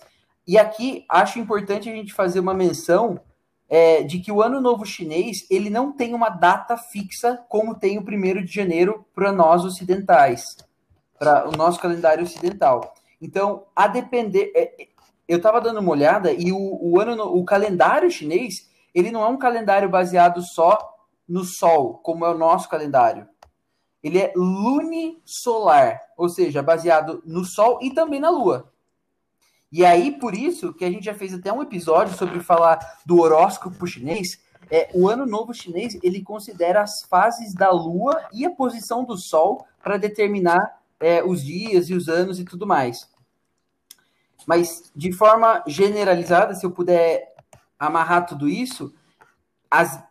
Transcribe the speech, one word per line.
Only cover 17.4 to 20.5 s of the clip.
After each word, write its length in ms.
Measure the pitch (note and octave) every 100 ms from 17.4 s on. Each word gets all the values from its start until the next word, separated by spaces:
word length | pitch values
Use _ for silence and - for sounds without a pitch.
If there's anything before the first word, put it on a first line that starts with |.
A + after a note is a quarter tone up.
calendário 680 | F3+ G3+ G#3 F3 D#3+ C#4 F4
chinês, 580 | - D3+ F3+ A#3+ - _ _ _
ele 200 | F3 G#3+
não 100 | A3+
é 60 | G#3+
um 80 | C#4
calendário 520 | B3+ A#3 G#3 G3 G3
baseado 540 | F#3 F3+ F3+ F3 F3
só 340 | F3